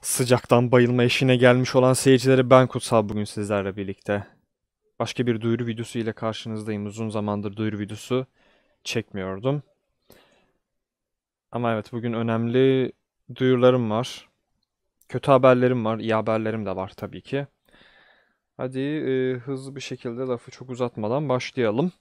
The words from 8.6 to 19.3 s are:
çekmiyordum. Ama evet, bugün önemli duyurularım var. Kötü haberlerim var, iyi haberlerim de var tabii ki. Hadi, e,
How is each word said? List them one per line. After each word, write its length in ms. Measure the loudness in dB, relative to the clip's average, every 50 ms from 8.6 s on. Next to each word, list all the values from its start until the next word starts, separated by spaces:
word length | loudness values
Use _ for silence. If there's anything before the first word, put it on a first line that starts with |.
| _ _ _ _ _
çekmiyordum. 800 | -8 -6 -6 -8 _ -10 -8 -8 -8 -8 -4 -4 -4 -4 -4 -6 _ _ _ _ _ _ _ _ _ -20 _ _ _ _ _ _ _ _ _ _ _ _ _ _ _ _ _ _ _ _ _ _ _ _ _ _ _
Ama 220 | -10 -6 -4 -2 -2
evet, 200 | -4 -6 -8 -12
bugün 200 | -8 -6 -6 -4
önemli 760 | -4 -2 -2 -2 -2 -2 0 2 4 4 4 4 2 0 -2 -6 _ _ _ _ _ _ _ -8
duyurularım 560 | -2 2 2 4 6 6 6 6 4 0 0
var. 380 | -2 -2 -4 -4 -10 -16 -20 _ _ _ _ _ _ _ _ _ _ _ _ _ _ _ _ _
Kötü 220 | -10 -6 2 6
haberlerim 540 | 6 8 8 8 6 6 4 2 2 2 0
var, 140 | -2 -2 -2
iyi 140 | -2 0 0
haberlerim 520 | 0 0 0 -2 0 -2 -2 -4 -4 -4
de 100 | -6 -4
var 160 | -6 -6 -8 -10
tabii 240 | -12 -14 -12 -12 -16
ki. 260 | _ -6 -6 -6 -6 -8 _ _ _ _ _ _ _ _ _ _ _ _ _ _ _ _ _ _ _ _ _
Hadi, 220 | -10 -10 -8 -6 -6
e, 540 | -4 -4 -4 -4 -2 -2 0 0 0 -2